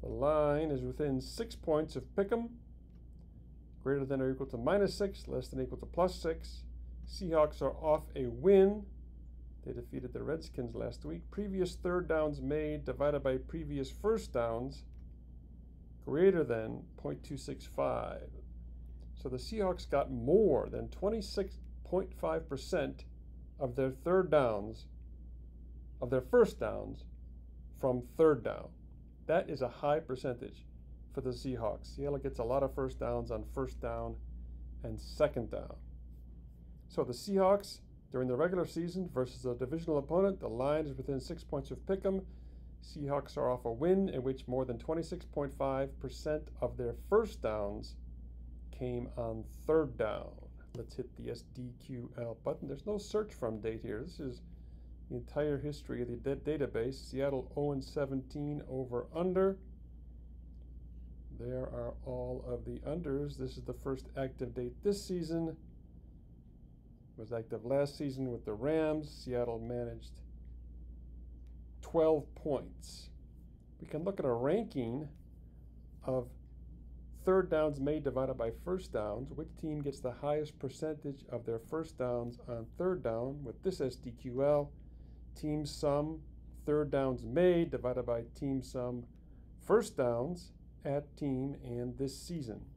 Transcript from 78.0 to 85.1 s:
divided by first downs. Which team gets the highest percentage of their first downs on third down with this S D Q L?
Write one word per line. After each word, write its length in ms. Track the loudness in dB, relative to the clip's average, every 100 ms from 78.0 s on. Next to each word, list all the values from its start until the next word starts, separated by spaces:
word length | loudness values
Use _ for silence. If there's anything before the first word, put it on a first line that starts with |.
divided 300 | 2 2 0
by 180 | 2 0 0
first 280 | -2 -2 0
downs. 400 | 0 0 -2 -4
Which 160 | -6 -8 -6
team 220 | -2 0
gets 160 | -2 -2
the 140 | -4
highest 480 | -2 2 2 2 -4
percentage 640 | -6 -4 -4 -2 -4 -6 -6
of 160 | -4
their 140 | -2 -2
first 400 | -2 -4 -4 -2
downs 400 | 0 2 0 -6 -6
on 200 | -6 -6 0
third 240 | 2 2
down 400 | 2 2 0 -2
with 180 | -6 -2
this 160 | -2 0
S 160 | 0 -2
D 160 | -10
Q 320 | -8 -6 2
L? 260 | 6 6 4 -6 -16 -16 -16